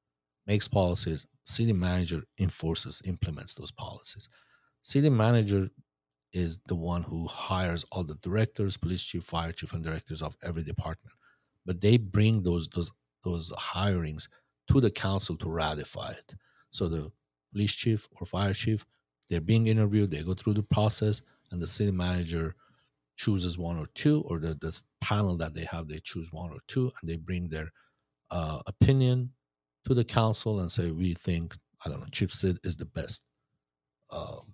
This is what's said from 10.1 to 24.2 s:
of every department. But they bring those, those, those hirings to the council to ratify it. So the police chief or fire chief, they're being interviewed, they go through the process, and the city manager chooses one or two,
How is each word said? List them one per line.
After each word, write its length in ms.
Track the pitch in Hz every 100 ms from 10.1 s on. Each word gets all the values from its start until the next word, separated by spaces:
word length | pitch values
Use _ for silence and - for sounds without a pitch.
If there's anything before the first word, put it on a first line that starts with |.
| 78
of 120 | 76 -
every 200 | 85 82
department. 520 | 78 - - - - _ _ _ _ _ 90
But 140 | 87
they 180 | 101 117
bring 440 | 101 98 110 110
those, 260 | 87 85 80
those, 220 | - 82 - _ _
those 280 | 92 85 82
hirings 760 | - - - 98 92 78 76 - _ _ _ -
to 120 | 131
the 100 | 113
council 460 | - 95 95 - 82
to 120 | 85
ratify 600 | 82 78 76 - - -
it. 200 | - - - _ _ _
So 180 | - 90
the 220 | 80 73 - _ _ _
police 220 | 104 104
chief 340 | - 120 107 - -
or 60 | 90
fire 280 | 90 101
chief, 300 | 98 110 107 - _ _ _ -
they're 120 | 85
being 260 | 82 113 113
interviewed, 420 | 110 104 107 101
they 140 | 76
go 100 | 82
through 220 | 92 - 107
the 80 |
process, 580 | 104 - 110 - 107 104 - _ -
and 80 | 87
the 80 | 82
city 220 | - 104
manager 640 | 92 90 90 85 82 82 - _ _ _ _ _ -
chooses 420 | - 98 90 87
one 180 | 85 85
or 80 | 73 -
two, 260 | 147 151